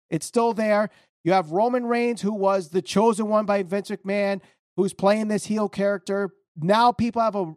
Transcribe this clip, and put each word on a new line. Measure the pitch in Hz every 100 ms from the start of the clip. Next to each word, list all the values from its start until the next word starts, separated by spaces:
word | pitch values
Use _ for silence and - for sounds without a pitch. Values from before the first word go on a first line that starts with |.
| -
it's | 160 -
still | 233 233
there. | 208 214 208 214 _ _ _
You | 165
have | 190 156
Roman | 175 240 247 240
Reigns, | 240 240 240
who | 202
was | 214 196 196 156
the | 185
chosen | - 196 226 208 214
one | 214 208
by | 202
Vince | 175 202 190
McMahon, | 202 196 202 196 196 - _ _ -
who's | 190 -
playing | 196 214 214
this | 208 -
heel | 214 208
character. | - 202 196 - 196 196 _ _ 165
Now | 165 214 240
people | - 233 233
have | 226 202
a, | 165